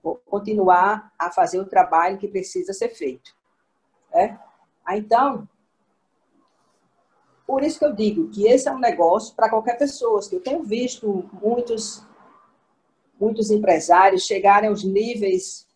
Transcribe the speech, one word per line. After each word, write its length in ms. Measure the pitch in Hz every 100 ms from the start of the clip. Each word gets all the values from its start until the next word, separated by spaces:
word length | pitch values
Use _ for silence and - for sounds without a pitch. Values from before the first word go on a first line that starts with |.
Vou 140 | 160 - _
continuar 840 | 202 202 214 185 180 190 214 - _
a 140 | 170
fazer 300 | 190 170 185
o 40 |
trabalho 540 | 190 185 180 160 175 196
que 80 | 196
precisa 460 | 196 185 180 180
ser 160 | 196 240
feito." 440 | 233 143 127 - _ _ _ _ _ _ _ _
É? 260 | 170 208 208 - _ _ _
Ah, 120 | - 202
então, 520 | 214 226 277 214 - _ _ _ _ _ _ _ _ _ _ _ _ _ _ _ _ _ _ _ -
por 160 | 269
isso 160 | 277 -
que 60 |
eu 80 | 302
digo 360 | 208 214 - -
que 180 | 208 208
esse 200 | 269 285
é 40 |
um 80 | 262
negócio 520 | 240 - 170 196 - -
para 120 | 220
qualquer 300 | 226 220 240
pessoa, 420 | 285 - 233 214 -
que 60 |
eu 60 | 185
tenho 240 | 254 294
visto 680 | 214 226 247 - 214 190 180 185
muitos, 640 | 208 240 233 220 - - - _ _ _ _ _ _ _ _ _ _ _
muitos 280 | 208 220 208
empresários 800 | 214 208 175 - 175 196 185 -
chegarem 440 | 196 202 202 214
aos 120 | 208
níveis 880 | 190 196 233 220 196 185 - - _